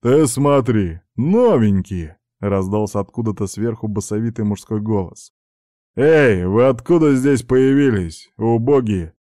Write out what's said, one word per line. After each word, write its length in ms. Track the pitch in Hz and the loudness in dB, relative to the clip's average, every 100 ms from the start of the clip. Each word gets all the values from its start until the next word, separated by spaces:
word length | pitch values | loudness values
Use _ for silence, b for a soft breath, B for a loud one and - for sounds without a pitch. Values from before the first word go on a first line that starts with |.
«Ты 240 | 120 139 151 | 2 2 2
смотри, 760 | - 143 143 123 110 92 80 _ - | 0 2 2 2 0 -2 -8 _ -6
новенькие!» — 1000 | 135 214 247 160 107 98 90 92 78 - _ _ | 0 2 2 4 2 0 -2 -8 -10 -16 _ _
раздался 600 | 101 98 95 104 104 104 | -4 -2 -2 -4 -4 -4
откуда-то 460 | 98 - 113 92 101 | -6 -6 -6 -4 -8
сверху 420 | - 117 110 110 | -4 -6 -6 -6
басовитый 580 | 104 - 107 117 117 104 | -6 -6 -4 -4 -4 -4
мужской 360 | 101 - 107 | -4 -6 -6
голос. 500 | 107 104 90 - - _ _ _ _ _ _ - | -2 -4 -4 -12 -20 _ _ _ _ _ _ -2
«Эй, 500 | 143 160 135 95 90 | 2 4 4 2 0
вы 220 | 107 127 | 2 2
откуда 460 | 120 - 175 156 135 | 0 0 2 2 2
здесь 280 | 135 135 | 2 0
появились, 880 | 120 127 131 139 139 107 85 - _ - | 0 2 2 4 2 0 -4 -10 _ -6
убогие?» 760 | 113 117 120 143 117 98 80 _ | -2 0 2 0 0 -4 -6 _